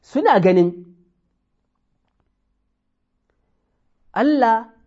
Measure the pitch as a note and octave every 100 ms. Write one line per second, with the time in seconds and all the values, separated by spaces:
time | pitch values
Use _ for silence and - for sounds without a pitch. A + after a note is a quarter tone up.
0 | _ C4 G#4+ A3+ F#3 F#3 F3 F3 - _
1 | _ _ _ _ _ _ _ _ _ _
2 | _ _ _ _ _ _ _ _ _ _
3 | _ _ _ _ _ _ _ _ _ _
4 | _ - C4+ D4+ A#3+ A3+ A3+ _